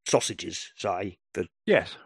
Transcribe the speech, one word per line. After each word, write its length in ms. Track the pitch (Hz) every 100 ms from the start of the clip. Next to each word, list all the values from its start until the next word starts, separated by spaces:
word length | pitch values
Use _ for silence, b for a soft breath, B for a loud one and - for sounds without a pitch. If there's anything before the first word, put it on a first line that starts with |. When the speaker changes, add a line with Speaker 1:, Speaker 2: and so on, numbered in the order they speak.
| -
Speaker 1:
sausages, 640 | 127 - 107 - - - -
say, 420 | 107 90 101 - _
for 120 | - - _ -
Speaker 2:
Yes. 300 | 190 - -